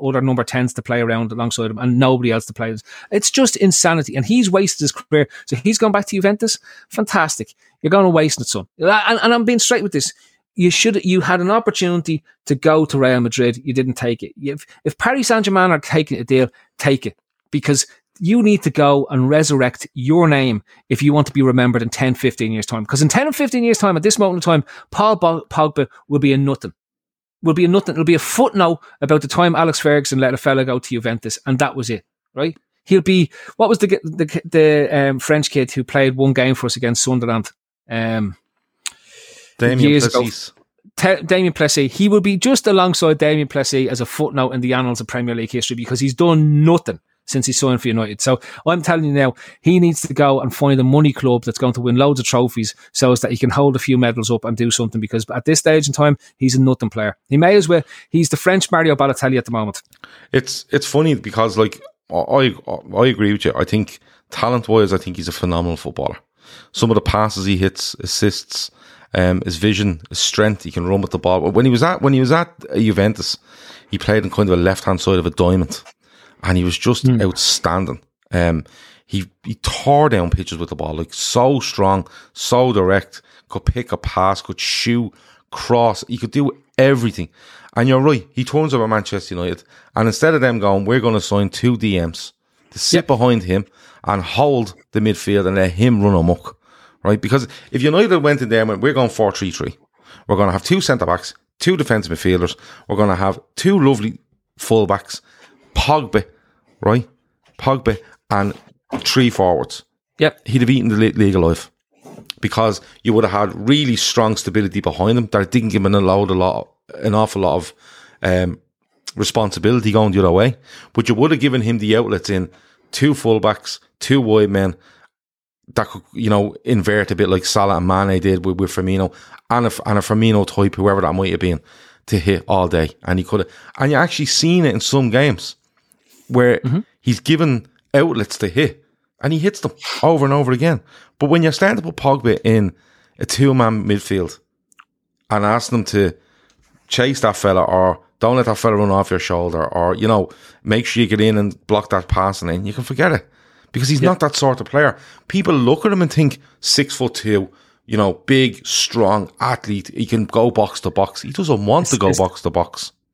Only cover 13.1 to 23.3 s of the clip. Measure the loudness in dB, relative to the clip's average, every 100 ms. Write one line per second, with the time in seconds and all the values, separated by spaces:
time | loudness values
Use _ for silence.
13.1 | 2 0 0 0 -2 -4 -2 -2 -4 -4
14.1 | -4 -10 -10 -10 -10 -14 _ -8 -4 -2
15.1 | 0 0 0 2 2 2 0 0 -2 -2
16.1 | -6 0 2 2 -4 _ -4 0 0 -2
17.1 | -12 _ _ _ -4 0 -2 -2 _ _
18.1 | -6 0 2 4 2 0 2 4 2 0
19.1 | 0 2 2 2 2 0 -4 -12 -6 0
20.1 | 4 4 4 0 -2 -6 _ -6 0 2
21.1 | 2 2 2 2 4 2 0 -4 -2 -2
22.1 | 0 -2 -2 -4 -4 -6 -8 -4 0 2
23.1 | 2 0